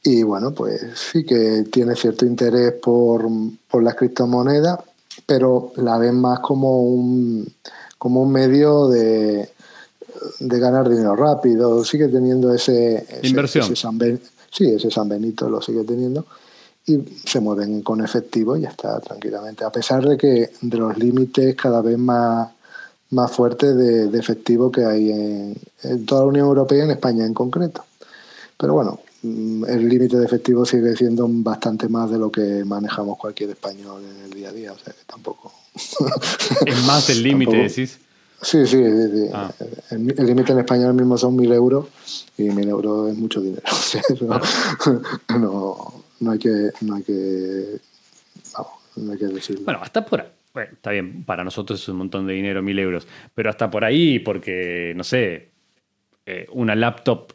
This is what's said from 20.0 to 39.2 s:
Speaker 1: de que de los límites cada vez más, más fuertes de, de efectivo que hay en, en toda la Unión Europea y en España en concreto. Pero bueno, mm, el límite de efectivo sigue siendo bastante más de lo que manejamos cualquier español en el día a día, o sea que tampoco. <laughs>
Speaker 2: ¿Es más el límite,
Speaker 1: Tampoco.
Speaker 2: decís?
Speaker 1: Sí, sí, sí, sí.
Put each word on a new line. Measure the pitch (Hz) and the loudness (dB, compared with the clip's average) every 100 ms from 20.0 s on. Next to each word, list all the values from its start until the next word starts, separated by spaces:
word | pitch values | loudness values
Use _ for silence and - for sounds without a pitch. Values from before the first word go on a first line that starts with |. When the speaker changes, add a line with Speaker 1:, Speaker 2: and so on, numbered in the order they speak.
| 135 | 2
Speaker 1:
de | 143 | 4
que | 143 123 117 - | 4 4 2 -4
de | 123 113 | -6 -2
los | 113 104 | -2 0
límites | 120 127 127 - 131 131 | 0 2 2 2 2 2
cada | 131 117 | 0 2
vez | 113 117 | 2 0
más, | 123 120 120 113 113 _ _ - - _ _ | 2 2 2 0 -4 _ _ -20 -20 _ _
más | 127 120 | 0 0
fuertes | - 120 120 143 | 2 0 4 2
de, | 127 123 117 104 | 4 4 4 2
de | 113 | 0
efectivo | - 110 - 117 127 | -2 -4 2 2 4
que | 127 | 2
hay | 117 107 107 | 0 2 0
en, | 107 104 104 101 104 - _ | 0 -4 -6 -8 -12 -16 _
en | 131 123 | -6 -6
toda | 110 139 | 0 2
la | 135 | 4
Unión | 143 143 | 4 4
Europea | 139 135 143 | 4 4 2
y | |
en | 151 | 2
España | 104 127 117 | 0 0 0
en | 113 | -2
concreto. | 113 123 151 175 - - _ - - - - - _ | -2 -2 -2 -4 -6 -20 _ -20 -20 -20 -20 -20 _
Pero | 143 | 0
bueno, | 151 110 - - _ | 2 0 -6 -16 _
mm, | 117 113 110 110 110 | -8 -6 -6 -4 -2
el | 120 117 | 0 2
límite | 123 123 123 | 4 4 2
de | 120 | 2
efectivo | 120 120 120 | 0 2 2
sigue | 123 127 117 110 | 2 2 0 2
siendo | 120 117 120 | 0 2 0
bastante | 117 113 110 117 110 113 | 0 -2 -4 -4 -4 -2
más | 117 113 | -2 -2
de | 113 | 0
lo | 110 | -2
que | 107 104 101 | 0 -2 -2
manejamos | 101 101 104 - 101 101 | -4 -4 -6 -6 -6 -8
cualquier | 107 101 104 | -10 -8 -10
español | 98 98 98 101 98 | -10 -14 -14 -18 -18
en | 98 98 98 | -20 -20 -20
el | |
día | 98 98 | -16 -14
a | |
día, | 104 107 | -14 -16
o | 98 | -16
sea | - | -20
que | - _ | -20 _
tampoco. | - 107 - - _ _ | -16 -14 -16 -20 _ _
<laughs> | - - 605 135 - - - - - 147 | -14 -10 -4 -2 -2 -6 -4 -2 0 2
Speaker 2:
¿Es | 123 127 | 2 2
más | 147 143 | 2 2
el | 120 | 2
límite, | 120 139 127 | 2 2 4
Speaker 1:
Tampoco. | 113 127 | 2 2
Speaker 2:
decís? | - 127 - _ _ _ _ | -2 -8 -10 _ _ _ _
Speaker 1:
Sí, | - 160 131 | 0 4 4
sí, | 131 | 4
sí, | 120 110 110 | 4 4 2
sí. | 104 | 0